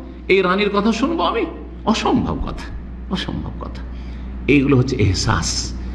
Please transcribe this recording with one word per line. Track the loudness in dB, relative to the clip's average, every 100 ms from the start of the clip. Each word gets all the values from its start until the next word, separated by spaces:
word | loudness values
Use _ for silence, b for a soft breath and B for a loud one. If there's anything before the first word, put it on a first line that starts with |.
| B B 4
এই | 4
রানীর | 4 2 2
কথা | 2 2
শুনবো | 2 0 0
আমি? | 0 0 -2 -6 -12 -6 0
অসম্ভব | 0 2 2 0 -2 -4
কথা, | -6 -10 -10 -12 -12 -6
অসম্ভব | -6 -4 -6 -6 -8
কথা। | -10 -10 -10 B B B B B 4
এইগুলো | 6 6 6
হচ্ছে | 4 2
এহসাস, | 2 2 2 0 0 -4 -6 -6 B